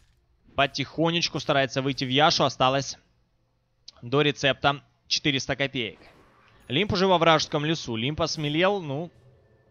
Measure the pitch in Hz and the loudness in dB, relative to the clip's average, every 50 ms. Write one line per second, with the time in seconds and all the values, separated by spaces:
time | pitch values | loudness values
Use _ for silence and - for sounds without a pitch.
0 | _ _ _ _ _ _ _ _ _ - _ - 139 139 - - 135 - - - | _ _ _ _ _ _ _ _ _ -6 _ 0 0 0 0 -4 -8 -6 -2 0
1 | 160 165 165 170 160 - - 156 - - 151 139 135 127 - 135 131 139 135 - | 0 0 0 0 -2 -4 -4 -4 -2 0 2 2 2 0 -2 -2 -2 -2 -4 -4
2 | 139 127 127 139 151 165 - - 165 135 - - 135 131 135 139 135 - - - | -4 0 2 4 4 4 4 2 2 0 2 2 2 2 2 0 -2 -6 -10 -14
3 | _ _ _ _ _ _ _ _ _ _ _ _ _ _ _ _ _ - - - | _ _ _ _ _ _ _ _ _ _ _ _ _ _ _ _ _ -20 -20 -18
4 | - 120 123 143 151 147 135 - - 139 131 - - 143 143 139 - _ _ _ | -6 -2 0 2 2 2 0 0 0 0 0 2 0 0 0 -2 -6 _ _ _
5 | _ _ - - - 156 139 135 - - 139 - 143 135 131 135 117 101 82 - | _ _ -6 -2 0 0 -2 -2 -2 -4 -4 -4 -4 -4 -4 -4 -6 -6 -8 -12
6 | - - - _ _ _ _ _ _ _ _ _ _ - 120 147 202 - 214 180 | -20 -20 -20 _ _ _ _ _ _ _ _ _ _ -4 -2 -2 0 0 0 2
7 | 185 190 185 170 160 165 160 151 - - - 151 143 151 165 160 - - 117 113 | 4 4 4 4 6 6 4 4 2 0 -2 -2 -2 -2 -2 -4 -4 -6 -4 -4
8 | 113 135 156 151 165 151 - - 156 147 147 156 175 190 208 202 175 147 135 143 | -2 -4 -2 -2 -4 -4 -4 -4 -4 -2 0 0 0 0 0 -2 -4 -6 -6 -8
9 | 175 175 - _ _ - _ _ _ _ _ _ _ _ | -8 -10 -14 _ _ -20 _ _ _ _ _ _ _ _